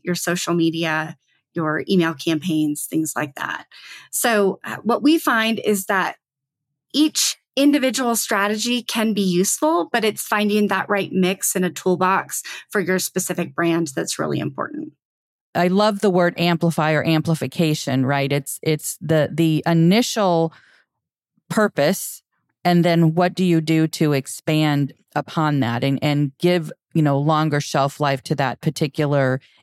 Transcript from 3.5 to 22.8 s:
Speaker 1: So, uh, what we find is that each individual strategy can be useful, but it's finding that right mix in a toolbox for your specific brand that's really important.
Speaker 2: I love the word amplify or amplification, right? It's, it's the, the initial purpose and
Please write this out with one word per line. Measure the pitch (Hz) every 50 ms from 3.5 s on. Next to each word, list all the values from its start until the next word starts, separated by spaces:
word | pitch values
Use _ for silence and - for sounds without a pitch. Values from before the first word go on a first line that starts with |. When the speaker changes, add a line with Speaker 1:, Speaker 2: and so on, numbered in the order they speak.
| - - - _ - - - - - - - -
Speaker 1:
So, | - - - 240 226 208 196 190 190 - -
uh, | - 110 - -
what | 214 233 - 214
we | 294 330 320
find | - 302 247 220 220 226 226 -
is | - - 208 196 -
that | - 202 185 170 - - - _ _ _ _ _ _ _ _ _ _ _ _ _ _ -
each | 269 311 302 - - - - - - _ _ _
individual | 254 285 294 285 277 254 262 214 269 254 233 233
strategy | 226 - - 226 196 202 208 214 214 220 240 247 240 226
can | - - 226 214 226 202
be | 202
useful, | 196 185 175 175 196 - - - 302 311 339 349 320 -
but | - 233 214
it's | 214 214 - -
finding | - 220 208 214 202 208 214 208 196
that | 196 190 -
right | - 208 196 190 -
mix | - 190 180 180 196 196 - - -
in | 190 185
a | 165
toolbox | 147 - - 185 180 170 185 185 190 180 - - - - - - - - - _
for | - 208
your | 165 170 185 185
specific | - - - 185 - - 170 175 175 143 135
brand | - 170 170 165 170 170 139 -
that's | 165 165 - -
really | - 156 151 143 139
important. | - 147 135 - - - - - - - - _ _ _ _ _ _ _ _ _ _ _ -
Speaker 2:
I | 170 180
love | 180 185 202 208 220 208 202
the | - 202
word | 175 185 175 175 - -
amplify | 175 175 170 160 170 170 156 175 151 156 156
or | 147 -
amplification, | 165 160 156 151 165 160 - 139 131 - - 165 156 151 - - - 127 135 127
right? | 131 143 139 139 143
It's, | 143 151 - - - - -
it's | 160 156 151 - - - -
the, | 170 151 160 156 143 -
the | 147 151 165 160 156 151 -
initial | 170 170 165 165 170 196 233 247 - - 226 202 180 170 165 165 160 - - _ _ _ _ _ _ _ _ _ _ _ _ _ _ _ _ _ -
purpose | - 220 214 202 - - 143 165 196 - - - - - _ _ _ _ _ _ _ _ -
and | 180 175 175